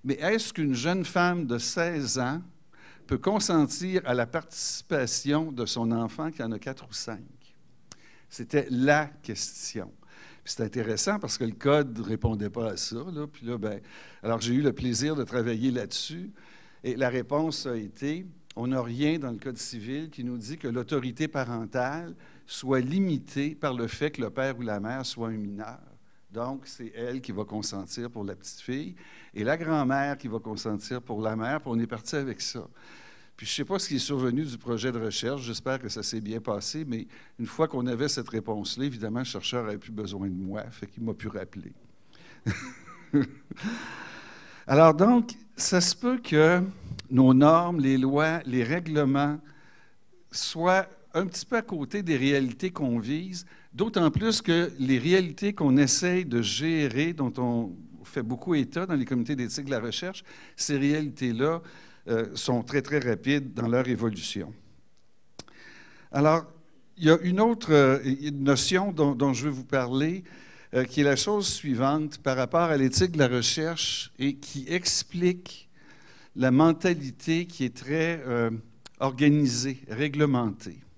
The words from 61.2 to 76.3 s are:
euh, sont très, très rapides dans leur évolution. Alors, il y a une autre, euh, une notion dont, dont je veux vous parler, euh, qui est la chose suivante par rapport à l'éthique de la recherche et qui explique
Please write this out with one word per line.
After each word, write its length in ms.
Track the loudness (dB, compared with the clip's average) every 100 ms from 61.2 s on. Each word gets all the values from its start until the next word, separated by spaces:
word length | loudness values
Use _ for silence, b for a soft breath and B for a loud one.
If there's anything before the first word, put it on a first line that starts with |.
| -2 0 0 0 -8 B B B -2
euh, 180 | -2 -2
sont 280 | -4 0 0
très, 200 | 2 -2
très 160 | 0 0
rapides 560 | 0 0 0 0 -2
dans 120 | -4 0
leur 220 | 2 2
évolution. 640 | 0 0 -2 -6 -6 -8 -12 -20 -20 -20 -20 -20 -20 -20 -20 -20 B B B B B B
Alors, 320 | 4 6 4 0 -18 -20 -20 -20 2
il 80 |
y 60 | 6
a 80 | 6
une 180 | 6 4
autre, 320 | 4 2 6
euh, 260 | 8 8 6
une 400 | 2 -2 -4 0
notion 480 | 4 4 4 2 2
dont, 220 | 2 2
dont 180 | 4 0
je 120 | 2
veux 60 | -2
vous 140 | -4
parler, 580 | -2 0 0 0 0 -2 -10 B B B B
euh, 100 | -2
qui 160 | 0 2
est 40 |
la 120 | 4 4
chose 320 | 2 0 0
suivante 720 | -2 -2 2 2 2 -2 -4
par 180 | -2 0
rapport 240 | 2 2
à 160 | 4 4
l'éthique 360 | 4 4 2
de 60 | 4
la 100 | 4
recherche 840 | 4 0 0 -2 -2 -4 -4 -8 -2
et 180 | -2 -2
qui 300 | -10 -10 -4
explique 960 | -2 0 -2 -2 0 0 0 -8 -18 -20 B B B B B B